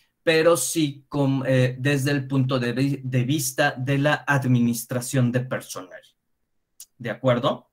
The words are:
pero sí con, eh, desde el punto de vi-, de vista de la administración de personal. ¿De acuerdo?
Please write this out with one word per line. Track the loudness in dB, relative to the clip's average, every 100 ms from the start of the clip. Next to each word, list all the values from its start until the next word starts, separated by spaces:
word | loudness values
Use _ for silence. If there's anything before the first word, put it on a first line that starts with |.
| _ _
pero | 0 4 4 2
sí | 0 -2 -2 -4 -8
con, | -2 0 0 2
eh, | 2 2 0
desde | -2 0 0
el | -2 0
punto | 0 0 0
de | -2
vi-, | 0 0 -2
de | -2 -2
vista | 0 -2 -2 0 -2 0
de | -2 0
la | 0 0 0
administración | 0 2 2 2 0 -4 -6 -2 0 2
de | 0
personal. | -2 -8 -8 -14 -14 -20 _ _ _ _ _ _ _ _ -20 -12
¿De | -10
acuerdo? | -2 0 2 0 -4 _